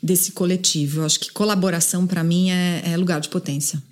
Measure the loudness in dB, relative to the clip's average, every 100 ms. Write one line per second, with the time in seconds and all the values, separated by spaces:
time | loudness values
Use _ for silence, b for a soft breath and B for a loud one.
0 | 2 2 0 -2 0 2 0 0 -2 -2
1 | 0 0 -2 -2 0 2 2 2 0 2
2 | 0 0 2 2 2 2 0 0 -2 -2
3 | 0 0 -2 -6 -4 -4 -2 -4 -6